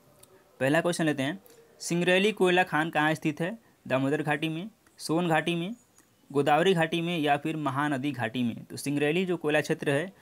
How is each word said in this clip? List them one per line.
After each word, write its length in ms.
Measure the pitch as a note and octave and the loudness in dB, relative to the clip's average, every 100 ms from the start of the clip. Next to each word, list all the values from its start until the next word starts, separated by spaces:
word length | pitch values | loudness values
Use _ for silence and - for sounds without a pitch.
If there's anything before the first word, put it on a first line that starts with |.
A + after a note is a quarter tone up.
| _ _ - - _ - | _ _ -20 -20 _ -2
पहला 220 | C3 D#3+ | 2 4
क्वेश्चन 240 | E3+ E3+ D#3 | 2 0 0
लेते 180 | C3 | 0
हैं, 200 | C3+ F#3+ - - _ _ | -4 -6 -14 -20 _ _
सिंगरैली 520 | - E3+ F3 F#3 G#3 | -4 0 2 4 2
कोयला 320 | G3+ F#3 F3+ | 2 2 4
खान 260 | F3+ D3+ E3 | 2 0 0
कहाँ 240 | D3+ D3+ | 0 0
स्थित 280 | D#3 D#3+ D3 | 0 -2 -4
है? 160 | E3+ A3+ _ _ - | -6 -6 _ _ -2
दामोदर 340 | C3 C3+ D3+ | 0 2 0
घाटी 280 | D3+ D3+ D#3+ | 0 -2 -2
में, 200 | D#3+ G#3+ - _ - | -6 -10 -14 _ -14
सोन 320 | - E3 F3 | -2 0 2
घाटी 260 | D#3 E3 E3+ | 2 0 -2
में, 200 | F3+ B3 _ _ _ _ _ | -4 -10 _ _ _ _ _
गोदावरी 420 | C#3 C#3+ D3 F#3 | 0 4 4 4
घाटी 280 | E3+ D#3+ E3+ | 4 2 0
में 160 | E3+ F3 | -2 0
या 200 | C#3+ C#3+ | 0 0
फिर 200 | D#3+ D#3+ | 0 -4
महानदी 540 | D3 C3+ D3 C3+ C#3+ | -4 -2 -2 -2 -4
घाटी 320 | B2 A2+ B2+ | -4 -4 -2
में? 200 | A#2+ B2+ | -2 -4
तो 140 | - - | -12 -10
सिंगरैली 480 | C#3 C#3+ D3 E3+ F#3 | -4 0 0 0 -2
जो 120 | E3+ | -2
कोयला 240 | D3+ D3+ | 0 0
क्षेत्र 280 | D3 D#3 D3+ | 0 -2 0
है 240 | C#3+ F#3 - | -2 -2 -10